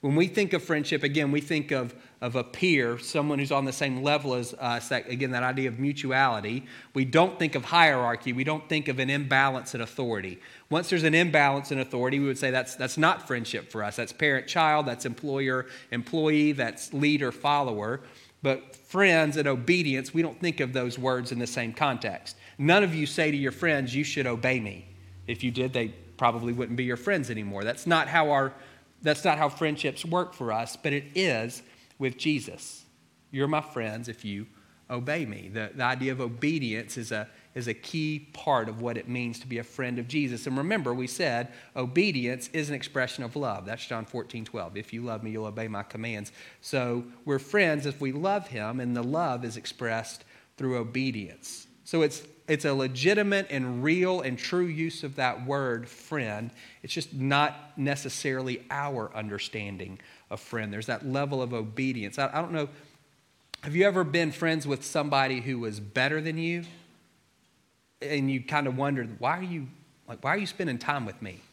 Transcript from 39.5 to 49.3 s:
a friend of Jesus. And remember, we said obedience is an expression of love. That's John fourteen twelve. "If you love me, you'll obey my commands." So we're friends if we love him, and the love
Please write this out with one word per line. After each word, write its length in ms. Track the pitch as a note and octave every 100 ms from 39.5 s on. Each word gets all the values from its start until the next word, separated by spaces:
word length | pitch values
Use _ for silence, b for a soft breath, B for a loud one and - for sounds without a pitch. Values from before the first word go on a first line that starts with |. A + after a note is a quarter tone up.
| A#2
a 60 |
friend 340 | A2+ - B2+ A#2+
of 100 | A#2+
Jesus. 380 | D3+ C#3 A#2+ C3+
And 100 | C3
remember, 380 | D#3 A3 C3
we 120 | B2 B2+
said 420 | - E3 A#2+ B2+ B B -
obedience 720 | B2+ C3+ G3+ C#3+ A#2+ B2+ -
is 160 | D#3+ D3
an 60 |
expression 480 | C#3 - C#3 B2+ -
of 140 | B2 D3
love. 300 | C3+ G2 F#2+
That's 200 | A2+ -
John 180 | A#2
fourteen 400 | G#2+ B2 - A#2+
twelve. 320 | A2 A2+ E2+ G2
"If 160 | G#2+
you 100 | A2+
love 200 | A#2+ A2
me, 80 | A2
you'll 160 | A2 G#2+
obey 220 | G#2 A2
my 140 | G2+
commands." 500 | G2+ A2 A#2 A2 G2+ B B B
So 440 | - C3+ B2 A#2+ A#2+ -
we're 140 | - C#3
friends 480 | C#3 G#3 F3+ D3+ C#3+
if 140 | C#3
we 120 | C#3
love 360 | C#3 F#3 G#3 -
him, 320 | A#2+ G#2+ B2
and 160 | B2 A#2+
the 60 |
love 420 | A#2+ D#3 E3